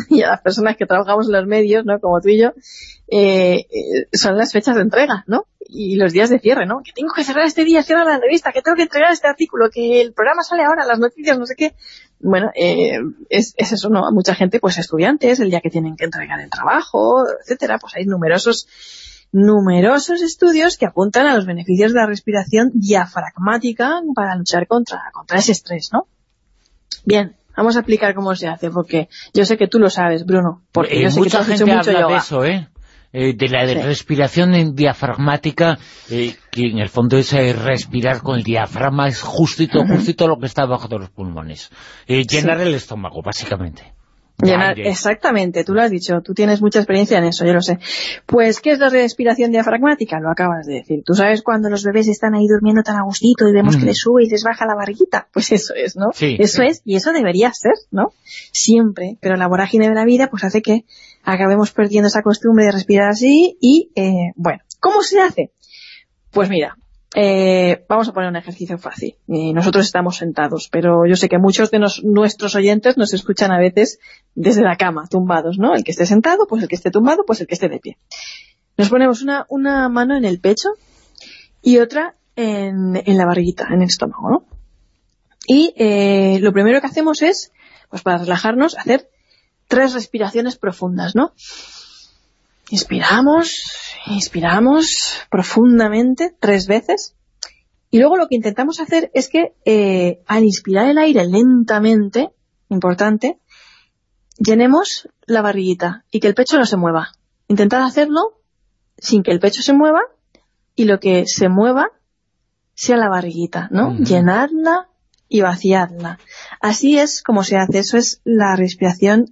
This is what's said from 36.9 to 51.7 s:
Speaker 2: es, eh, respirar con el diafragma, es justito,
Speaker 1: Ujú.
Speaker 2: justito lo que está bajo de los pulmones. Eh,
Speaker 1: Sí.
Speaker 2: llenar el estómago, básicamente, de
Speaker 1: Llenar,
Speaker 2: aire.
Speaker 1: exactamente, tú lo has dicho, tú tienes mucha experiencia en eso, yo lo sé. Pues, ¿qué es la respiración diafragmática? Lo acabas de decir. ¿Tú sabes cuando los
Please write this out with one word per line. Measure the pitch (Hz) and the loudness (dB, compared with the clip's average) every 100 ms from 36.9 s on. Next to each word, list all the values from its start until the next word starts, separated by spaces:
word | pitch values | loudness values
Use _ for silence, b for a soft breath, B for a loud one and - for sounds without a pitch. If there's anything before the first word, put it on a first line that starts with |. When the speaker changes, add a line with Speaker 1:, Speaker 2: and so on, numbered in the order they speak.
| 123 117 135 | -2 2 2
Speaker 2:
es, | 127 | 0
eh, | 139 127 | 0 0
respirar | 113 117 123 - 123 127 127 | 0 -2 -4 -4 -4 -2 -4
con | 131 123 | -4 -4
el | |
diafragma, | 110 113 - 113 135 143 143 | -2 -4 -4 -4 -2 0 -2
es | 117 | -4
justito, | - - 165 - 160 156 | -6 -2 0 0 -2 0
Speaker 1:
Ujú. | 180 180 | 0 0
Speaker 2:
justito | 202 - 165 | 0 0 0
lo | 127 | 0
que | 131 | -4
está | - 131 | -4 -2
bajo | 123 110 | -4 -6
de | 107 | -10
los | 95 | -10
pulmones. | - 95 80 78 76 - B B B B | -12 -12 -10 -14 -16 -20 B B B B
Eh, | 131 120 | -2 0
Speaker 1:
Sí. | 151 | 0
Speaker 2:
llenar | 160 165 | 0 0
el | 180 135 | -2 -4
estómago, | - 110 90 82 | -6 -12 -12 -10
básicamente, | 95 - - 98 87 - - - _ _ _ - | -10 -8 -8 -6 -8 -12 -20 -20 _ _ _ -2
de | 190 | 0
Speaker 1:
Llenar, | 185 190 196 | 2 0 -2
Speaker 2:
aire. | 202 | -4
Speaker 1:
exactamente, | 185 208 214 311 214 180 170 | -2 -2 -2 0 0 -2 -4
tú | 165 | -2
lo | 208 | 0
has | 233 | 0
dicho, | 180 180 175 | -2 -4 -4
tú | - | -4
tienes | 185 208 208 | -2 0 2
mucha | 208 214 | 2 0
experiencia | 202 196 208 196 | 0 0 2 2
en | |
eso, | 170 175 175 | 0 0 0
yo | |
lo | 175 | 0
sé. | 180 175 B B B B - | 0 -4 B B B B 0
Pues, | 240 226 220 | 2 2 2
¿qué | 302 | 0
es | 285 | 2
la | 269 | 2
respiración | 254 240 - 233 233 240 | 2 0 0 0 0 0
diafragmática? | 226 226 233 285 294 220 156 | 0 0 2 2 0 -2 -4
Lo | 160 | -4
acabas | 170 180 165 147 | -2 -2 -2 -6
de | 131 | -10
decir. | - 151 - | -6 -6 0
¿Tú | 190 | 2
sabes | 202 220 | 2 0
cuando | 240 220 | 0 -2
los | 208 | 0